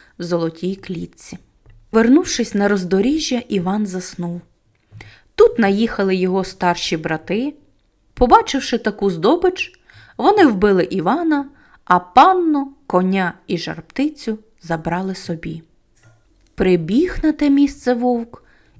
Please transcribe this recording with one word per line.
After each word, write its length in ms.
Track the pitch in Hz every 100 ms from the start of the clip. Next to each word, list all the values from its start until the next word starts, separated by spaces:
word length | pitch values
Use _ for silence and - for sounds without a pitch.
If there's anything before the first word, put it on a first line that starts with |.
| _ -
в 40 |
золотій 540 | 175 170 165 165 180 190
клітці. 640 | - 170 175 - - - _ _ _ - _
Вернувшись 640 | 220 233 302 349 - 226
на 140 | 202 202
роздоріжжя, 720 | 202 180 190 240 311 - 240 -
Іван 380 | 196 180 208 208
заснув. 540 | 180 - - 175 175 - _ _ _ _ - - - _
Тут 240 | - 466 -
наїхали 580 | 196 202 226 - 196 190
його 280 | 185 190
старші 520 | 185 - 180 170 - 165
брати. 580 | 160 160 - 202 285 - _ _ _ _ _
Побачивши 640 | - 247 453 453 269 - 226
таку 320 | 214 202 196
здобич, 680 | 165 196 349 370 370 - _ _ - - -
вони 300 | 277 415 302
вбили 380 | 190 208 185
Івана, 640 | - 160 165 302 330 285 277 - _ _
а 140 | - 180
панну, 760 | 175 247 339 370 330 294 277 - -
коня 460 | 180 185 190 175 - -
і 100 | 170
жар-птицю 840 | 160 160 - - 302 302 - 214 _ _
забрали 520 | 165 160 165 175 190
собі. 480 | 185 - 165 165 165 - _ _ _ _ _ _ _ _
Прибіг 640 | - 190 180 160 233 359 -
на 100 | 311
те 180 | 302 294
місце 440 | 277 277 - 247
вовк 500 | 240 247 240 233 - _ _ _